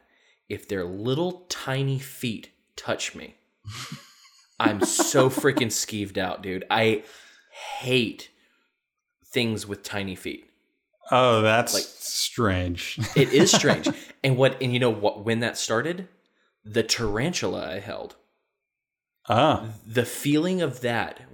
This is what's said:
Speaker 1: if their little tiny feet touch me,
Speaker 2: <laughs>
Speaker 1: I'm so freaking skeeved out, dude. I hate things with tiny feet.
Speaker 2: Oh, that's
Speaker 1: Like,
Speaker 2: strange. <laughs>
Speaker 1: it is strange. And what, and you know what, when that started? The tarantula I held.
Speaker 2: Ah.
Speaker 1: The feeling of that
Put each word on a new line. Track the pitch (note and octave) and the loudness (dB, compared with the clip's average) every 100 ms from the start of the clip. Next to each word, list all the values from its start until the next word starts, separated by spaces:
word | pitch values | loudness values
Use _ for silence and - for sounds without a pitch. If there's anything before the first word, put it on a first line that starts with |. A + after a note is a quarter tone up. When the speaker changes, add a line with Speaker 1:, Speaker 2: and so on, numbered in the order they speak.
| _ _ _ _ - | _ _ _ _ -12
Speaker 1:
if | G2+ - | -12 -6
their | G2 | -4
little | F2 F#2+ A2+ C3+ F3+ F3+ - | -4 -4 -2 0 0 -4 -10
tiny | - - C3+ C#3 C3+ | -8 -4 -2 0 -2
feet | - - B2 G#2 - _ _ - | -6 -6 -6 -6 -12 _ _ -10
touch | - - - | -6 -4 -6
me, | - - _ _ _ | -10 -16 _ _ _
Speaker 2:
<laughs> | G#2 A2 - - - _ _ _ _ - | -16 -14 -12 -16 -18 _ _ _ _ 0
Speaker 1:
I'm | A2+ G2+ | 0 2
so | - - - C#3 C3 | 0 0 2 4 4
freaking | C3 C#3+ C3 A2+ | 2 2 2 0
skeeved | - - G#2+ G2 G2 | -2 -4 -4 -4 -4
out, | F#2 - | -4 -4
dude. | F#2+ F#2 - | -6 -6 0
I | A2+ A2+ G#2+ - - - - _ - - - | 4 4 2 -4 -18 -20 -20 _ -18 -12 -8
hate | B2+ B2+ G#2+ - - _ _ _ _ _ _ _ _ _ | 0 2 2 -4 -16 _ _ _ _ _ _ _ _ _
things | _ B2+ A#2 G#2 G2 | _ -2 0 -2 -6
with | G2 | -10
tiny | - G#2 G2 | -8 -6 -6
feet. | F#2 F2 A#1+ - _ _ _ _ _ - | -6 -10 -10 -14 _ _ _ _ _ 2
Speaker 2:
Oh, | B2+ B2+ A2 | 4 6 6
that's | A2 A2+ A#2+ | 6 4 2
Speaker 1:
Like, | G2 | -2
Speaker 2:
strange. | - - - - - - A2 F#2 F2+ F2 - - A2 | -4 -10 -8 -4 -4 0 2 2 -2 -4 -8 -6 0
<laughs> | D3 | 2
Speaker 1:
it | C3 | 4
is | C3+ F#3 | 6 6
strange. | A3+ D3 D#3+ - - - - | 6 4 2 0 -4 -10 -4
And | C3+ B2+ | 0 4
what, | C3 C3 | 4 2
and | C3 | -2
you | B2 | 2
know | B2 | 2
what, | G#2+ G2+ - | 2 0 0
when | G#2 A2+ | -2 0
that | A#2 - | -2 -4
started? | - A2+ D3+ F3 F#3 _ _ _ _ _ | 0 0 0 -6 -10 _ _ _ _ _
The | G#2+ A2 | -2 -2
tarantula | A2 - A2 G#2 D3+ F3+ G#2 F#2+ - | 0 0 0 0 -2 -2 -4 -4 -6
I | F#2+ | -8
held. | G#2+ A1+ - - _ _ _ _ _ _ _ _ _ _ - | -10 -10 -12 -16 _ _ _ _ _ _ _ _ _ _ 0
Speaker 2:
Ah. | A2 D3+ G#2+ A2 G#2+ - | 4 4 2 -4 -14 -4
Speaker 1:
The | A#2 | -2
feeling | A2+ - D3 D3+ F3 F#3 | -2 -2 0 2 2 0
of | D#3 C3 | -2 -2
that | B2 A#2 E2+ - - | -2 -2 -4 -8 -16